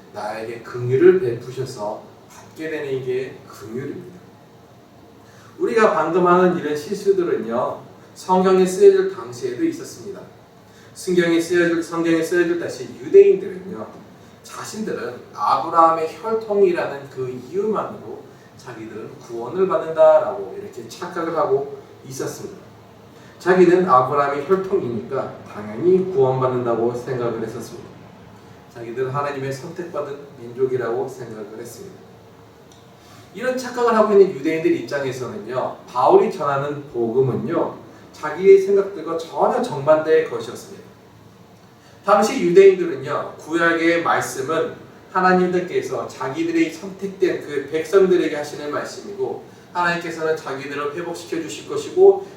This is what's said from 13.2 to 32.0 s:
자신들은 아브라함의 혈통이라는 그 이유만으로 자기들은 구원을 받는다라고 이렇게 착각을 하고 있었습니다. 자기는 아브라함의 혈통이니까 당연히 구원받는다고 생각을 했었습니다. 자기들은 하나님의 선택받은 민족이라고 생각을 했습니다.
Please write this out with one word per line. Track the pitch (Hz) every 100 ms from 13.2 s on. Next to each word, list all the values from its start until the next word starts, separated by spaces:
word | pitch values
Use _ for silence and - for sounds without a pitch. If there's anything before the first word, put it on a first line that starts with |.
| 196 185 - 185 185 110 - - - - - -
자신들은 | - - - 214 180 - 123 123 -
아브라함의 | - - - 165 165 185 - 160 -
혈통이라는 | 220 226 214 202 185 165 143 139 135
그 | 131 127
이유만으로 | 127 127 185 214 180 - 104 107 - - - - -
자기들은 | 131 113 110 107 131 -
구원을 | - 117 123 185 185
받는다라고 | 170 160 160 156 156 - - 190 -
이렇게 | - 127 117
착각을 | - - 175 160 160
하고 | 147 139 - - - - 131
있었습니다. | 131 - - - - - - - - - - - -
자기는 | 175 185 175 185 185
아브라함의 | - - 147 143 143 -
혈통이니까 | 185 - 196 117 107 - - - - -
당연히 | 101 208 113 170 185 185
구원받는다고 | 135 131 131 127 123 117 113 117
생각을 | 120 - 123 117 113
했었습니다. | 110 120 - - - - - - - - - - -
자기들은 | 123 117 117 131
하나님의 | 135 143 135 135
선택받은 | 135 170 175 170 147 - - - 113
민족이라고 | 117 123 127 123 117 120 131
생각을 | 127 113 107 104 110
했습니다. | 120 117 - -